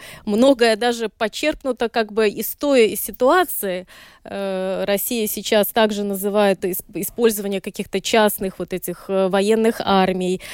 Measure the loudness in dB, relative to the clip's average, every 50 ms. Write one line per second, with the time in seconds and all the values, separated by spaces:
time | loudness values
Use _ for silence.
0 | -2 -10 -20 -12 -6 -2 2 4 6 6 6 6 4 2 2 2 0 0 0 -2
1 | -4 -6 -4 -4 -4 -4 -4 -2 -2 -2 -2 -2 -4 -6 -4 -2 -4 -2 -2 -2
2 | -2 -2 0 0 0 2 0 -2 -6 -8 -6 -4 0 4 4 6 4 4 2 -2
3 | -8 -8 -4 0 4 4 4 4 2 0 -2 -6 -6 -6 -6 -6 -8 -12 -18 -20
4 | -20 -20 -20 _ -16 -12 -8 -6 -6 -4 -4 -4 -4 -4 -4 -4 -2 0 -2 -2
5 | -2 -2 -2 -2 -2 -4 -4 -6 -2 0 2 2 2 2 2 2 2 2 2 -2
6 | -4 -4 -4 -4 -4 0 2 2 4 2 2 0 -2 -4 -4 -6 -8 -10 -8 -8
7 | -8 -6 -2 2 2 2 2 0 -4 -6 -6 -6 -6 -8 -8 -10 -8 -6 -6 -6
8 | -2 2 4 4 4 4 2 0 -6 -6 -6 -8 -8 -8 -8 -8 -8 -8 -10 -10
9 | -6 -2 0 0 2 2 2 2 2 2 2 2 2 0 0 0 0 2 2 4
10 | 4 2 0 -2 -2 -2 -4 -4 -6 -12